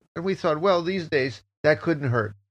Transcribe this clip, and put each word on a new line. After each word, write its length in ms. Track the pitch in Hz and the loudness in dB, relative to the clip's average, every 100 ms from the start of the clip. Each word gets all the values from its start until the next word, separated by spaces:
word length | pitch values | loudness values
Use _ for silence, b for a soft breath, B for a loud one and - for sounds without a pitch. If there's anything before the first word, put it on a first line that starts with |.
| _ - | _ -8
And 80 | |
we 120 | 180 190 | -4 -2
thought, 260 | 175 151 | 0 2
"Well, 200 | 190 175 | 2 2
these 260 | 170 190 160 | 0 -4 -2
days, 320 | 147 131 - _ _ | 0 0 -6 _ _
that 180 | 151 151 | 2 2
couldn't 280 | 170 156 139 | 0 0 0
hurt." 240 | 120 104 - _ | 0 -2 -6 _